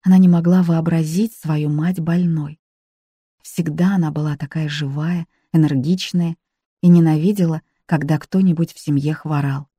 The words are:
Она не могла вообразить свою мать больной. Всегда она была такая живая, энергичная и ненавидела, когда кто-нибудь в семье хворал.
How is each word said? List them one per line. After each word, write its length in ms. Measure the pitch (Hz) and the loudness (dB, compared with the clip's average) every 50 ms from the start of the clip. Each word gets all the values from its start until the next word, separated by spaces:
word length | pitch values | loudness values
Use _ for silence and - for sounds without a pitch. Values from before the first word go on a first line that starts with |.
Она 160 | _ 185 185 | _ 6 6
не 120 | 185 185 180 | 6 6 6
могла 340 | 175 170 165 170 180 185 180 | 4 4 2 2 2 2 2
вообразить 680 | 170 165 165 160 170 165 165 160 156 160 185 226 226 - | 2 0 0 0 0 -2 -2 -2 -2 -2 -4 -4 -4 -6
свою 360 | - - 156 156 151 151 147 | -10 -6 -4 -4 -2 -2 -2
мать 300 | 147 151 156 180 185 175 | -2 -2 -2 -4 -4 -4
больной. 600 | 160 160 170 180 180 170 165 156 147 147 151 _ _ _ _ _ _ _ _ _ _ _ _ _ _ _ _ _ | -4 -2 0 0 0 0 -2 -2 -6 -8 -12 _ _ _ _ _ _ _ _ _ _ _ _ _ _ _ _ _
Всегда 540 | _ - - - 170 160 147 160 175 190 196 | _ -12 -8 -6 -6 -6 -2 0 0 0 2
она 140 | 185 165 156 | 0 -2 -2
была 280 | 151 151 151 151 147 | -2 -4 -4 -4 -6
такая 320 | 143 - - - 160 156 151 | -6 -10 -10 -6 -6 -6 -6
живая, 580 | 147 147 151 135 139 147 151 170 180 170 165 _ _ _ _ _ | -6 -6 -8 -6 -6 -6 -6 -4 -6 -6 -8 _ _ _ _ _
энергичная 880 | - 165 156 147 147 135 127 156 185 185 - - - 175 170 165 165 _ _ _ _ _ _ _ _ _ | 2 2 2 2 0 -2 0 -2 -2 -2 -4 -6 -4 -2 -2 -2 -6 _ _ _ _ _ _ _ _ _
и 60 | - | 4
ненавидела, 760 | 175 175 175 165 160 156 151 156 190 208 202 175 165 160 151 _ _ _ _ _ | 6 6 6 6 4 2 2 0 0 0 0 -2 -2 -2 -6 _ _ _ _ _
когда 320 | - 170 147 143 143 156 | -4 -2 -2 0 -2 -2
кто-нибудь 560 | 151 - _ - 190 190 185 165 160 165 - - | -2 -2 _ 0 2 2 2 2 2 -2 -4 -4
в 60 | - | -12
семье 340 | - 151 147 139 139 151 156 | -4 -2 -2 0 0 -2 -4
хворал. 540 | - - 156 156 143 143 139 135 139 143 _ _ | -4 -6 -4 -4 -2 -2 -2 -4 -6 -10 _ _